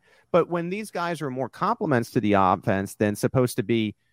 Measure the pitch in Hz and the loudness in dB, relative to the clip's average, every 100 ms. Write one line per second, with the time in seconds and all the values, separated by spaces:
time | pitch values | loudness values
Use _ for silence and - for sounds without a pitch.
0 | _ _ _ 180 151 175 170 202 214 180 | _ _ _ 2 2 -2 -4 -8 -8 -6
1 | 170 165 147 127 127 - 180 226 196 127 | -6 -4 -6 -6 -8 -4 -4 -2 0 0
2 | 117 127 107 101 95 98 - 98 98 - | 0 -2 2 4 4 2 0 -2 -2 -2
3 | 107 104 123 135 123 - 104 117 107 - | -2 0 -2 0 0 -2 -2 -2 -2 -6
4 | _ | _